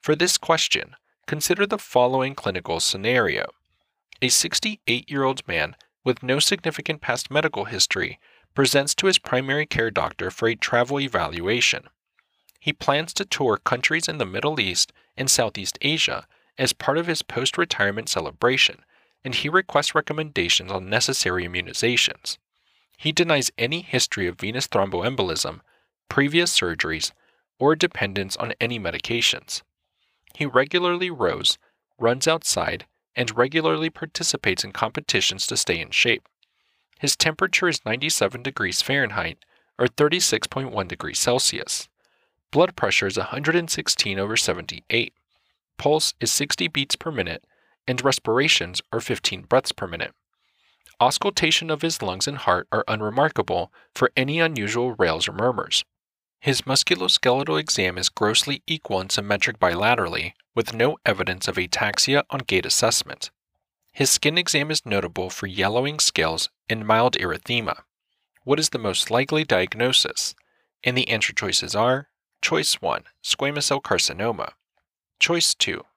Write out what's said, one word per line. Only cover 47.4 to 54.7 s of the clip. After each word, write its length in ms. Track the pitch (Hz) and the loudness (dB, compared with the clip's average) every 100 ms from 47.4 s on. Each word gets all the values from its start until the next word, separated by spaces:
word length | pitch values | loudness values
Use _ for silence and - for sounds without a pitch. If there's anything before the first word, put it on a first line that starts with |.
| _ _ _ _ - | _ _ _ _ -6
and 160 | 123 | 0
respirations 760 | 135 127 - 117 143 - 87 90 - | 0 0 2 2 4 2 0 -8 -6
are 60 | 117 | -8
fifteen 420 | - 117 - 92 | -4 -4 -2 -6
breaths 280 | 92 127 - | 2 2 2
per 160 | - 92 | -8 -8
minute. 280 | 85 80 _ _ _ _ _ _ _ _ _ | -6 -8 _ _ _ _ _ _ _ _ _
Auscultation 720 | 123 - 202 202 160 156 165 | 2 2 -2 0 2 2 0
of 120 | 151 | -2
his 180 | 165 160 | -2 -2
lungs 260 | 104 92 120 | -4 -4 -4
and 120 | 143 | -2
heart 280 | - 90 - | 0 0 2
are 100 | 131 - | -2 0
unremarkable 840 | 110 107 120 151 - 101 87 85 _ _ | -2 -2 2 2 2 -2 -2 -4 _ _
for 160 | - 127 - | 0 0 2
any 240 | 131 160 | 0 2
unusual 540 | 165 143 104 | 0 0 -2